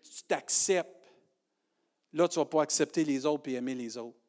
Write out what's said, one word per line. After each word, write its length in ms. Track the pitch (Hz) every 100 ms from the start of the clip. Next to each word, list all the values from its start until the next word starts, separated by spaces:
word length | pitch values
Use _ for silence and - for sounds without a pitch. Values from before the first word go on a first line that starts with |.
Tu 200 | - - -
t'acceptes. 600 | 160 - - - 185 160 - - _ _ _ _ _ _ _ _ _ _
Là, 120 | 156 175
tu 120 | -
vas 80 | 143
pouvoir 160 | 156
accepter 420 | 147 - 147 -
les 220 | 156 135 143
autres 240 | 151 143
et 60 | 127
aimer 180 | 123
les 240 | 127 120 117
autres. 180 | 117 113